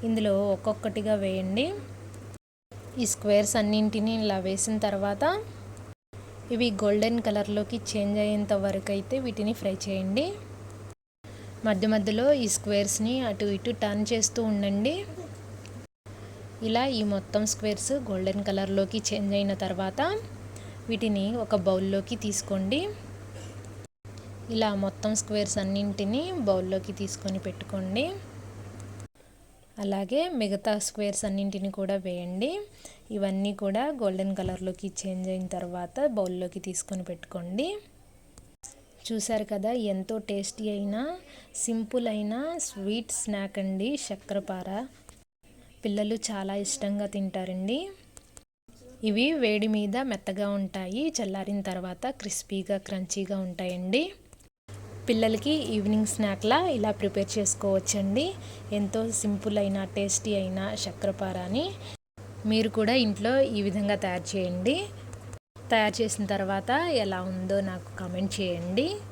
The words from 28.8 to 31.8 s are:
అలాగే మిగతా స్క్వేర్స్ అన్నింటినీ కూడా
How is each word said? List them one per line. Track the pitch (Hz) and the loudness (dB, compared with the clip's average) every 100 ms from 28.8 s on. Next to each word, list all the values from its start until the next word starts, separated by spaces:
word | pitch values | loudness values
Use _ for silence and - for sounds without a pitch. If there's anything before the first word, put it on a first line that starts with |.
| - - - - - - - - - - 202 | -14 -14 -16 -18 -20 -20 -20 -20 -20 -6 -2
అలాగే | 196 190 262 349 294 | 0 2 2 2 0
మిగతా | 208 196 214 208 - | 0 0 0 0 -2
స్క్వేర్స్ | - 208 196 208 | -2 -2 0 -2
అన్నింటినీ | 196 196 196 196 | 0 0 0 -4
కూడా | 190 | -2